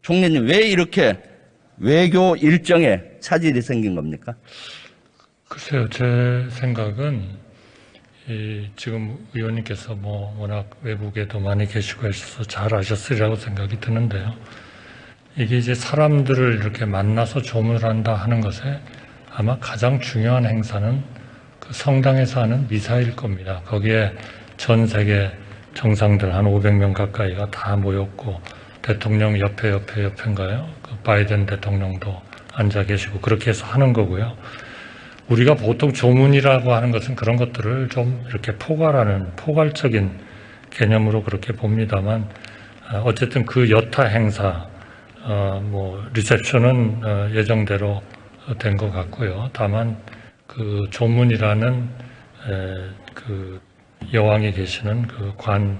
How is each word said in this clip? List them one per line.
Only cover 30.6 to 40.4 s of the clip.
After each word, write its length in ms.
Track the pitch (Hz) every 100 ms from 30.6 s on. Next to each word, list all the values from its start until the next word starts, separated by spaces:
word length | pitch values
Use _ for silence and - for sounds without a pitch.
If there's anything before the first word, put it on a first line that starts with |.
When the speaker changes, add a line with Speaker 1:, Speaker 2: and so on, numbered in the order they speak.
| 160 160
Speaker 2:
그 140 | - 104
바이든 420 | - 104 104 104 98
대통령도 760 | 101 107 98 95 92 101 95 - - -
앉아 300 | - 104 104 98
계시고 340 | 101 - 101
그렇게 300 | - 107 -
해서 140 | 104 -
하는 260 | 131 135
거고요. 420 | 113 98 92 117 - - - - - - - - - -
우리가 260 | 117 127 147
보통 360 | 107 120 147
조문이라고 840 | 127 123 123 135 143 135 131 123
하는 160 | 117 123
것은 240 | 113 - 113
그런 200 | 110 120
것들을 540 | 120 - 104 127 127
좀 340 | 131 123 123 -
이렇게 240 | 123 - 101
포괄하는, 800 | - 156 160 139 107 98 92 -
포괄적인 760 | - 151 156 147 135 110 98 92 - -